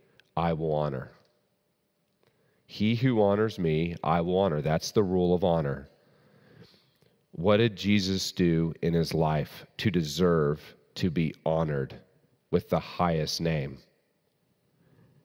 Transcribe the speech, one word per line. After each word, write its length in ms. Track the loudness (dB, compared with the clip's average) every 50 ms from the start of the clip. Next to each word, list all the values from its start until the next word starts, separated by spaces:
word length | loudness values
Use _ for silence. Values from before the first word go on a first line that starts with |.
| _ _ _ _ _ _ -4
I 180 | -2 -2 -2 -2
will 200 | -2 -2 -2 -2
honor." 380 | -2 -2 -2 -4 -6 -10 -14 -18 _ _ _ _ _ _ _ _ _ _ _ _ _ _ _ _ _ _ _ _ _ _ _ _ _ _ _ _ _ _
"He 300 | -12 -6 -2 0 0 0
who 260 | 0 0 0 2 4
honors 360 | 4 4 4 2 0 -2 -2 -2
me, 380 | -2 0 0 0 0 -2 -4 -4 -2
I 160 | 0 0 0
will 180 | 0 0 0 2
honor." 240 | 2 2 0 -2
That's 300 | -2 -2 -2 -2 -4 -2
the 120 | 0 0 0
rule 300 | 2 2 0 2 2 2
of 120 | 2 2
honor. 420 | 2 2 0 0 -2 -4 -8 -10 -16 _ _ _ _ _ _ _ _ _ _ _ _ -20 -20 -20 -20 _ _ _ _ _ _ _ _ _ _ _ _
What 260 | -8 -2 2 4 4 6
did 200 | 4 2 0 0
Jesus 560 | 0 2 4 4 4 2 0 -2 -4 -4 0
do 400 | 2 2 4 4 4 2 0 -2 -2
in 120 | -2 0 0
his 200 | 0 0 0 0
life 520 | 0 0 2 0 0 -2 -6 -10 -18 -20 -18 _ -4
to 120 | -2 0
deserve 880 | 0 0 -2 -2 -2 0 2 2 4 2 2 0 -2 -4 -8 -16 -20 _ _ _ -8
to 140 | -4 -4 -2
be 240 | 0 0 -2 -2 -4 -4 -4
honored 500 | -2 0 0 0 0 -2 -4 -4 -6 -10 -14 -20 _ _ _ _ _ _ _ _ -4
with 160 | -2 -2 -2 -2
the 120 | -4 -4
highest 600 | -4 -4 -4 -2 0 0 0 -2 -2 -4 -4 -4
name? 380 | -2 -2 -2 -2 -4 -8 -10 -14 -20 _ _ _ _ _ _ _ _ _ _ _ _ _ _ _ _ _ _ _ _ _ _ _ -20 _ _ _ _